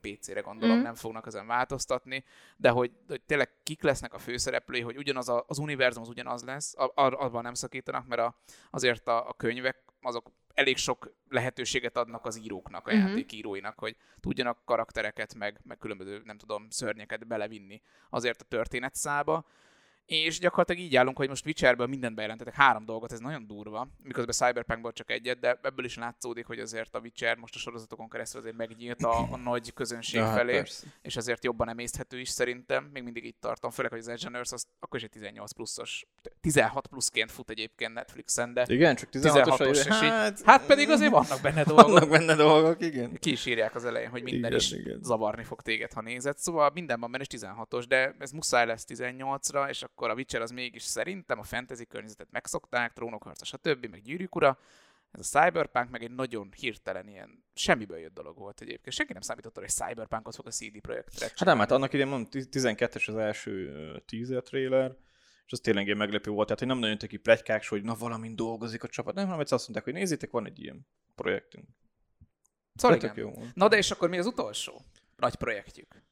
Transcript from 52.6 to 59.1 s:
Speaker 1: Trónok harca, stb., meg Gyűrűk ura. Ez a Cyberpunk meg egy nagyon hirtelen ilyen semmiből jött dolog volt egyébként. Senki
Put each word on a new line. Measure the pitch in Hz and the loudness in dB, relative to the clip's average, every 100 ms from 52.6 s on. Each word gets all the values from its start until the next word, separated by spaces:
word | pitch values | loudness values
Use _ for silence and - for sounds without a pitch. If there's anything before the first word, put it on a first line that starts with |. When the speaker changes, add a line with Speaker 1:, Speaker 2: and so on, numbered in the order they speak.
| _ 123 120 | _ -4 -4
Speaker 1:
Trónok | - 120 110 | -6 -10 -10
harca, | 104 78 | -16 -14
stb., | - - - 139 120 | -14 -6 -2 -2 -4
meg | 101 | -16
Gyűrűk | 104 165 185 | -14 -10 -8
ura. | - 151 131 _ - _ _ _ | 4 4 4 _ -20 _ _ _
Ez | - - | -12 -2
a | 143 | 4
Cyberpunk | 165 170 147 131 123 | 4 4 0 0 -2
meg | 123 | -6
egy | 117 | -12
nagyon | 123 131 113 98 - | -6 -6 -6 -10 -6
hirtelen | 127 104 - 92 101 | -6 -6 -10 -10 -10
ilyen | 101 101 - _ | -20 -20 -20 _
semmiből | - - 156 104 82 | -6 0 0 0 -12
jött | 80 | -14
dolog | 92 73 85 | -16 -18 -16
volt | 98 101 | -18 -16
egyébként. | - 117 - | -14 -14 -10
Senki | 131 302 | -6 -6